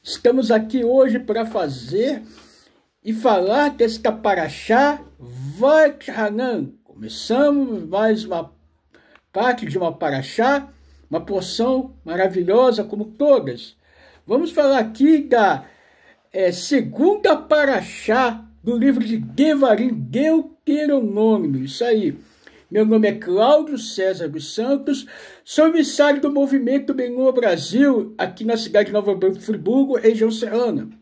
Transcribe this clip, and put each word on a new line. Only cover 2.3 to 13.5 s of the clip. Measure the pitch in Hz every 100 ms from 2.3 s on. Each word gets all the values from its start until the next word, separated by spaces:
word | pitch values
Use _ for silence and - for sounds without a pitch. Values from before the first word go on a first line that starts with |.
| - - _ _ _ _ _
e | -
falar | 220 254 202 185 247 294
desta | 277 233 220 240
paraxá | 220 214 185 156 - - 226 285 294 - _
Vaichanan. | 120 123 135 160 262 311 302 285 - 220 214 214 254 214 135 -
Começamos | _ - 151 - - 240 294 285 262 214
mais | 160 190 220 214
uma | - 170 - _ _ _ _ _ _ _ _
parte | 190 247 233 220
de | 147
uma | 170
paraxá, | - 160 135 135 - 240 277 277 _ _ _ _
uma | 208
porção | - 196 185 - 240 262 262 -
maravilhosa | - 175 190 185 175 214 254 220
como | 196 208 214
todas. | - 285 269 135